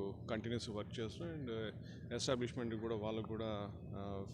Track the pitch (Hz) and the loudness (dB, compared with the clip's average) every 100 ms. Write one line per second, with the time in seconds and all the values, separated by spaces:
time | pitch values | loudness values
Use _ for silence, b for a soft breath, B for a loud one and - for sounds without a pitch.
0 | 98 98 113 113 110 117 - 104 98 - | 2 -2 0 0 2 0 0 -2 -2 -2
1 | 110 90 170 160 131 113 107 - - - | -2 -2 -4 -2 -2 0 0 -2 -8 -8
2 | - 120 127 127 120 131 120 110 113 113 | -4 2 4 4 4 2 0 2 2 2
3 | 107 110 107 110 110 104 101 104 - 98 | 2 2 0 0 2 0 -2 -4 -6 -4
4 | 101 98 98 | -2 -2 -4